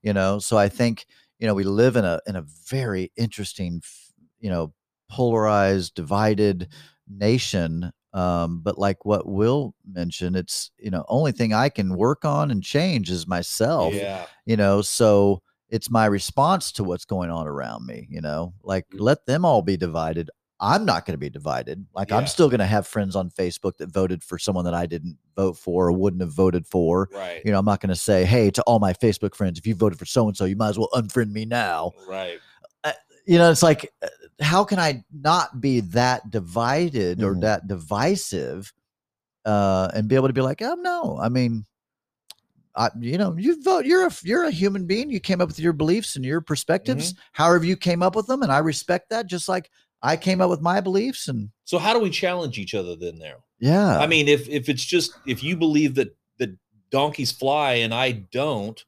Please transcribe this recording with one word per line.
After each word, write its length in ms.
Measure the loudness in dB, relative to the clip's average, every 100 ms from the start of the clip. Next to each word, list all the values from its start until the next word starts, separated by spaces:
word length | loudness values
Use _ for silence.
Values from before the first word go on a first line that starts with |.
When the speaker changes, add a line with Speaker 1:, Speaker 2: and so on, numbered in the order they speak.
Speaker 1:
You 100 | 0
know, 260 | 0 0 0
so 180 | 2 4
I 100 | 4
think, 380 | 2 -2 -2 -12 _ _ _
you 80 | -2
know, 60 |
we 100 | 0
live 320 | 0 4 4 4
in 100 | 0
a, 140 | -2 -4
in 100 | -10
a 60 |
very 720 | -10 _ -8 -6 -4 -4 -6 -4
interesting, 640 | -6 -6 -10 -8 -8 -8
f-, 300 | -12 -20 _ _ _ _
you 100 | -6
know, 240 | -4 -6 _ _ _ _
polarized, 840 | -2 2 2 4 4 4 2 -2
divided 760 | -10 -2 0 2 4 2 0 -6 -16 -20 _ -20
nation. 840 | -2 0 0 0 -2 -2 -4 -6 -12 _
Um, 480 | -4 0 0 -2 -4
but 160 | -6 -2
like 260 | -2 -2 -2
what 220 | -2 0
Will 460 | 0 2 2 -2 -10 -14
mentioned, 460 | -8 -8 -4 -4 -2
it's, 360 | -4 -8 -10 _
you 100 | -6
know, 140 | -6 -2
only 240 | 0 0
thing 220 | 0 0
I 160 | 2 2
can 260 | 0 -2 0
work 300 | 0 0 -2
on 260 | 0 0
and 120 | -2
change 460 | -2 -2 0 -2 -2
is 160 | -4 -2
myself, 680 | -4 -4 -2 0 2 0
Speaker 2:
Yeah. 320 | -2 -6 -8 -12 _ -2
Speaker 1:
you 120 | 2
know, 240 | 4 4
so 600 | 2 4 6 8 6 2 _ _ _
it's 200 | -6 0
my 160 | 2 2
response 640 | 2 -2 0 2 2 -2
to 100 | -6
what's 220 | -4 -4 -6
going 240 | -6 -4
on 180 | -6 -6
around 380 | -8 -8 -10 -12
me, 220 | -14 -14
you 120 | -10
know, 320 | -6 -6 -8 -10
like, 220 | -4 -4 -4
Speaker 3:
Mm. 100 | -2
Speaker 1:
let 240 | 0 0 0
them 180 | 0 4
all 160 | 2
be 160 | 2 -2
divided. 520 | -2 -2 -2 -4 -6 _ _ _
I'm 220 | 0 0 0
not 200 | -2 -4
gonna 100 | -8
be 120 | -8
divided. 580 | -8 -6 -6 -6 -12 -12 -8
Like, 160 | -2
I'm 120 | -2
Speaker 2:
Yeah. 40 | -2
Speaker 1:
still 220 | 2 4
gonna 180 | 4 2
have 180 | 2 0
friends 300 | -4 -2 -2
on 160 | -4
Facebook 460 | -4 -4 -2 -6 -6
that 120 | -4
voted 340 | 0 0 -2
for 140 | -8 -6
someone 280 | -4 -2 -2
that 100 | -2
I 100 | -4
didn't 320 | -6 -10 -14 _ -2
vote 220 | -2 -2
for 300 | -4 2 2
or 40 |
wouldn't 280 | 4 2 0
have 120 | -6
voted 340 | 2 2 2 -2
for. 420 | 0 2 2 0
Speaker 2:
Right. 280 | -6 -10 -6 0
Speaker 1:
You 60 |
know, 60 | 2
I'm 60 | 2
not 140 | 0
gonna 160 | -2 -2
say, 300 | 2 4 6
"Hey, 260 | 6 4
to 100 | 2
all 140 | 2 4
my 160 | 2
Facebook 400 | 2 0 0 -4
friends, 240 | -2 -4 -2
if 80 | -6
you 80 |
voted 240 | 2 0 0
for 80 | -2
so-and-so, 400 | 0 0 0 -2
you 100 | 0
might 120 | -2
as 80 | -2
well 120 | -2
unfriend 380 | -2 0 -2 -2
me 140 | -4 -4
now." 480 | -2 -2 -2 -6 -8 -12
Speaker 2:
Right. 320 | -8 -8 -10 _ _ -20 _
Speaker 1:
Uh, 80 | -8 -8 _ _ 2
you 140 | 6
know, 100 | 8
it's 140 | 8
like, 280 | 4 4 -2 _
uh, 40 | -12 -12 -20 -2
how 220 | 2 2
can 140 | 2 0
I 260 | 0 -2 -10
not 500 | -4 0 2 0 -2
be 180 | 0 0
that 500 | 2 2 2 0 -4
divided 920 | -6 -4 -2 0 0 0 0 0 0
or 80 | 0
Speaker 3:
Mm-hmm. 80 | 0
Speaker 1:
that 260 | 0 0 -4
divisive, 1040 | -8 -4 0 0 0 -4 -6 -6 -8 -14 _ _ _ _ _ _ _ 0
uh, 440 | 2 4 2 0 -2
and 120 | 2
be 80 | 2
able 120 | 2
to 60 |
be 80 | 0
like, 200 | -2 -2
"Oh, 140 | -4 -4
no, 420 | -4 -4 -4 -4
I 100 | -2
mean, 360 | 0 0 -2 -8 _ _ _ _ _ _ -20 _ _ _ -2
I, 140 | -2 0
you 180 | -4 -2
know, 180 | -2 0
you 240 | -2 0
vote, 220 | 2 0 4
you're 220 | 2 2
a, 40 | -2
you're 220 | -2 0 0
a 60 |
human 340 | 0 0 -2 -2
being. 240 | -2 -2
You 100 | -6
came 220 | -2 0
up 80 | 0
with 100 | 0
your 140 | 0
beliefs 420 | 2 2 0 -2 -6
and 80 |
your 160 | -4 -4
perspectives, 720 | -2 -6 0 0 0 -4 -4
Speaker 2:
Mm-hmm. 60 | -8 -12
Speaker 1:
however 320 | 2 4 6 4
you 100 | 0
came 260 | 0 2
up 140 | 2 0
with 120 | -2
them. 160 | -2
And 80 | 2
I 80 | 2
respect 500 | 2 -2 -2 -4 _
that, 180 | -6 -4
just 220 | -6 -4
like 200 | -4 -6 _ _ _
I 140 | -2 0
came 220 | 0 2
up 80 | 2
with 120 | 2
my 180 | 0 0
beliefs." 480 | 0 0 0 -6 -6
And 220 | -6 -6 _ -4
Speaker 2:
So 120 | 0
how 160 | 2
do 60 | 2
we 100 | 2
challenge 480 | 0 -2 -2 -6 -8
each 160 | -6
other 220 | -6 -6 -8
then 220 | -10 -10
now? 240 | -16 -18 _ _
Speaker 1:
Yeah. 400 | 4 4 4 4
Speaker 2:
I 80 | 4
mean, 200 | 4 4
if, 200 | 2 2
if 200 | -4 -2
it's 140 | -4
just, 300 | 0 -2 -2 -8 -8
if 160 | -6
you 120 | -4 0
believe 400 | 2 4 2 0
that, 200 | -2 _ _ _
that 100 | -8 -8 _ _ _
donkeys 420 | 0 0 -2 -6
fly 420 | -2 0 2 2 2
and 180 | 0
I 180 | 0 -2
don't 720 | -2 -6 -4 -2 -2 -6 -12